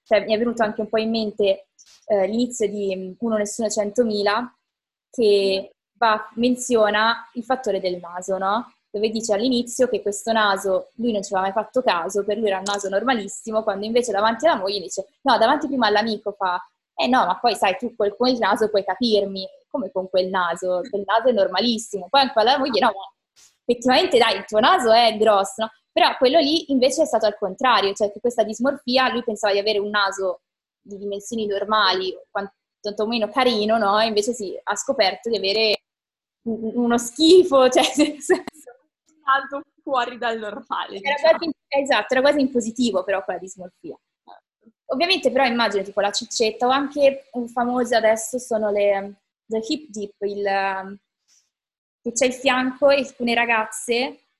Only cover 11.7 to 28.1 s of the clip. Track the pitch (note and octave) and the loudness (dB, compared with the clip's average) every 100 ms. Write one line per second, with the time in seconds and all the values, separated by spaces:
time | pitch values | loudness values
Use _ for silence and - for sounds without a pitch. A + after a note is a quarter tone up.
11.7 | B3+ B3 F3 E3+ G3+ G3+ G#3 G#3+ F#3+ G3 | -2 0 0 -2 -4 -2 -2 -2 -2 -4
12.7 | G3+ G3 G3 A#3 A#3+ G3 - A3+ A3 A3 | -4 -2 -2 0 -2 -4 -12 -6 -4 -2
13.7 | G3 G#3+ A#3+ A#3+ G3 A3 A3+ D#4+ C4+ F#3+ | -4 -2 0 0 0 0 2 0 0 -2
14.7 | G3+ E3 - - _ C4+ A3 A3+ D4 D4+ | -6 -8 -10 -10 _ 0 4 4 2 -2
15.7 | C4 G#3+ G#3 A3+ G#3+ G#3 - F#3+ F3+ - | 0 2 2 0 -4 -6 -4 -4 -4 -8
16.7 | _ _ - B3 B3+ F3 - A#3+ G3 G3+ | _ _ -4 2 2 2 0 0 2 0
17.7 | F#3+ A#3+ - G#3 - B3 B3 G3 G#3+ G#3+ | 0 -4 -2 -2 0 0 2 0 0 0
18.7 | G#3 F#3+ F#3 A#3+ G#3 G3 F#3+ F#3+ - _ | 0 -2 -2 2 2 0 -6 -12 -16 _
19.7 | C#4+ G3 F#3+ F#3 F#3+ F#3 F#3+ F3 F3 F#3 | -8 -6 -6 -2 0 0 0 -2 -2 -4
20.7 | F3+ E3+ G3+ G3 A3 B3+ G#3+ F#3 F#3 A#3+ | -4 -4 -6 0 2 2 2 0 0 0
21.7 | A3+ - G3 - C4+ C4+ A3 A3 C#4 C4+ | -2 -4 -10 0 2 2 2 2 2 0
22.7 | G#3 A3+ F#3+ F#3 _ _ _ _ _ - | 0 0 -2 -12 _ _ _ _ _ -4
23.7 | A#3+ B3+ C4+ F#4 A#3+ A3+ G3 - G#3+ C4 | -2 2 2 4 4 4 0 -2 2 4
24.7 | F#4 A#3 A3+ A#3 G#3+ A3 G3+ G3 - A3 | 4 6 6 6 4 4 4 2 -4 -8
25.7 | _ _ D#4+ D#4+ - B3+ D#4+ C#4 D#4+ - | _ _ 2 2 4 4 4 2 0 0
26.7 | C4+ B3+ D#4+ D4 A3 A3 G#3 F#3+ F#3 B3+ | 2 2 2 0 2 0 -2 -6 -2 2
27.7 | A3 G3 G3 G3+ | 2 2 0 -4